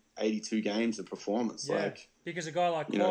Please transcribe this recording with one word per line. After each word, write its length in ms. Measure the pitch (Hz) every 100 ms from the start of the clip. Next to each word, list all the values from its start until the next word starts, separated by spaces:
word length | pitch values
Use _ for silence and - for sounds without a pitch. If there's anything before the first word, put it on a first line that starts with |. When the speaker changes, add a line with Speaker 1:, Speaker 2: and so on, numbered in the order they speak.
| _ -
Speaker 1:
eighty-two 440 | 107 107 - 110
games 360 | 107 107 117 107
of 60 | 90
performance. 600 | 95 - 107 117 - 139
Speaker 2:
Yeah, 80 | -
Speaker 1:
Like, 240 | 143 - - _
Speaker 2:
because 220 | 175 170 160
a 60 |
guy 160 | 156 175
like 180 | 160 147
Speaker 1:
you 80 | 196
know 80 | 185